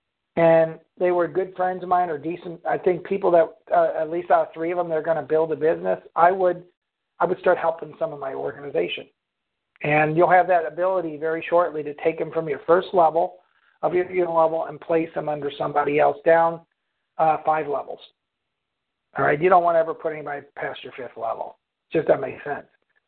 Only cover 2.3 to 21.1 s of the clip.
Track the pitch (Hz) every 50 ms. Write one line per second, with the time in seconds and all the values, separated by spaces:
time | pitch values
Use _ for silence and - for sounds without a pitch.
2.3 | 175 - - 175 165 170 - - 165 151 - 185 175 165 170 - 196 190 190 180
3.3 | 175 165 160 - - _ _ - - 175 165 151 147 160 160 156 170 175 175 -
4.3 | 180 165 151 - - 160 165 170 180 180 175 165 160 156 156 165 160 151 139 127
5.3 | 156 156 160 156 151 135 151 160 170 170 185 185 185 - - - _ 156 170 180
6.3 | 196 190 180 180 170 170 - _ _ _ _ _ _ _ _ _ _ - 175 175
7.3 | 180 - - 185 170 - - - - - 156 151 135 - 165 151 147 143 135 135
8.3 | 135 135 139 143 139 143 143 139 147 170 175 - - - - - _ _ _ _
9.3 | _ _ _ _ _ _ _ _ _ _ - 151 151 151 156 156 156 165 175 165
10.3 | 180 180 - 185 180 165 160 151 151 170 180 190 190 185 165 160 151 143 156 160
11.3 | 160 165 160 - 170 175 175 156 151 151 143 147 147 - - 165 160 165 160 151
12.3 | 156 160 160 156 135 - - - 170 190 190 - 196 180 160 156 151 170 180 -
13.3 | - - _ _ _ _ _ _ _ _ 156 156 170 180 180 180 185 180 175 165
14.3 | 165 160 160 160 165 165 - 156 156 143 - - 165 165 160 165 - - 151 151
15.3 | 151 147 139 139 - - 151 147 147 143 143 143 147 147 147 143 143 - - 165
16.3 | 165 165 165 170 170 170 - _ _ _ _ _ _ _ _ _ _ - 160 160
17.3 | 151 151 - 156 156 156 147 143 139 - - - 101 - - _ _ _ _ _
18.3 | _ _ _ _ _ _ _ _ _ _ _ _ _ _ _ _ - 139 - 143
19.3 | 147 147 175 185 190 175 170 170 170 165 160 160 156 - - 160 151 151 143 143
20.3 | 143 139 - _ _ - 151 - - - - 127 - 139 120 -